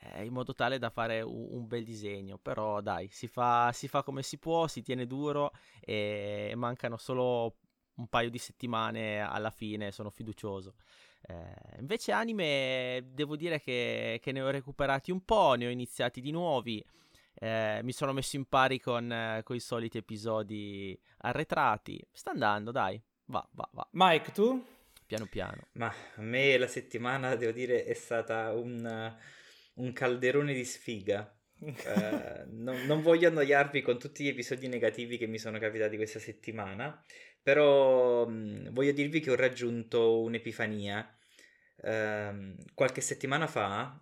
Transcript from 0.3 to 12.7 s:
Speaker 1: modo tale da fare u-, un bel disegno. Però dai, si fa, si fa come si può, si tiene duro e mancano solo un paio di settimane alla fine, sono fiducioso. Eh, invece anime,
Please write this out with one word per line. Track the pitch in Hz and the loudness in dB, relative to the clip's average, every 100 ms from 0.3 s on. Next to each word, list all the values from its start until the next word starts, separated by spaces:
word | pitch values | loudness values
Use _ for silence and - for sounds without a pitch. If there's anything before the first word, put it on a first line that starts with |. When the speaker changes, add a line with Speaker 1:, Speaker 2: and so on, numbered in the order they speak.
Speaker 1:
modo | 127 123 | -6 -6
tale | 131 120 131 | 0 0 0
da | 117 | -2
fare | - 113 113 | -2 -2 -2
u-, | 113 117 113 | -4 -8 -8
un | 123 113 | -10 -6
bel | 120 | -6
disegno. | 113 110 104 101 98 95 | -6 -8 -8 -8 -10 -10
Però | - 123 107 104 | -6 -4 -2 -2
dai, | 104 87 95 | -2 -4 -6
si | - 117 | -10 -8
fa, | - 123 120 120 | 0 4 4 4
si | 120 135 | 0 -4
fa | 143 | -2
come | 139 135 | -2 -4
si | 135 151 | -8 -8
può, | 160 165 160 | 0 2 0
si | - | -2
tiene | 110 127 123 | -4 -4 -4
duro | 131 147 143 143 - _ - | -4 -2 0 -2 -4 _ -16
e | - 107 104 104 101 104 104 | -6 -2 -2 -2 -4 -6 -6
mancano | 117 120 123 123 117 | -4 -4 -4 -6 -6
solo | - 131 127 120 117 - _ _ _ - | -4 0 2 2 0 -4 _ _ _ -14
un | 120 | -2
paio | 123 117 | 0 0
di | 117 | -4
settimane | - - 123 113 113 113 110 104 | -12 -10 -4 -2 -2 -2 -4 -4
alla | 104 104 110 | -4 -4 -4
fine, | - 107 107 104 | -6 -6 -6 -6
sono | - 104 | -8 -12
fiducioso. | - 110 104 107 98 95 - _ - - _ | -10 -12 -8 -8 -8 -10 -20 _ -20 -20 _
Eh, | - 85 87 - - - | -16 -14 -14 -18 -20 -14
invece | 143 226 - | -8 -6 0
anime, | 208 233 214 160 139 131 | 0 0 -2 0 2 2